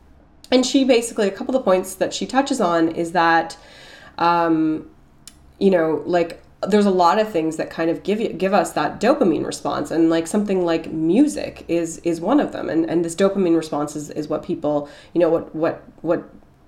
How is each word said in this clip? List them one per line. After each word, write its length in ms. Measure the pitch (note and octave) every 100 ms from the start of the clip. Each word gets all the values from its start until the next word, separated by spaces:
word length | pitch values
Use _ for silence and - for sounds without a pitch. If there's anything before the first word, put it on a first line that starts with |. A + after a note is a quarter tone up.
| _ - _ _ -
And 120 | B3+
she 200 | B3+ C#4
basically, 440 | C4 A#3+ A3+ - G3+
a 40 |
couple 240 | G3 B3 B3+
of 60 |
the 40 | G#3
points 300 | F#3 F#3+ -
that 180 | F3
she 140 | - F#3+
touches 340 | B3+ C#4 B3
on 280 | F#3 E3+ E3
is 240 | D#3+ E3+
that, 440 | F3 E3 E3 E3 - - - - - - -
um, 720 | E3+ F3 E3+ D#3+ D#3+ D#3 - - _ _ - - - -
you 120 | G3
know, 320 | F#3 D#3+ D#3 -
like, 380 | F3 E3+ - - - -
there's 180 | G#3 G3+
a 60 |
lot 280 | F#3 E3+ G3+
of 100 | G#3+
things 280 | F3 D#3+ D#3
that 120 | D#3
kind 200 | - E3
of 140 | D#3
give 160 | F#3 G#3+
you, 100 | A3+
give 240 | E3 F#3+
us 200 | G3 E3+
that 260 | - D3+ -
dopamine 460 | G#3+ D#4 G#3 D3 -
response, 460 | - D3 C3+ C#3+
and, 180 | D3+ E3
like, 180 | E3 E3
something 380 | G#3+ G#3 F#3+ F3
like 260 | E3 D#3+
music 720 | D#3+ D#3+ G3 D4 - - - -
is, 320 | E3+ E3 E3
is 200 | F3 E3
one 200 | E3+ C#4+
of 120 | G3
them. 180 | - -
And, 200 | D#3 D#3+
and 140 | D#3+ E3+
this 100 | -
dopamine 400 | G3 G3 F3+ E3
response 400 | D#3 D3 D3 D3+
is, 140 | D3
is 180 | - D3
what 160 | D3+
people, 460 | - E3 D3 D3 C#3+ - -
you 80 | D#3+
know, 80 | E3+
what, 260 | F3 - D#3+
what, 280 | D#3+ - - -
what 280 | D#3 E3+ - - - _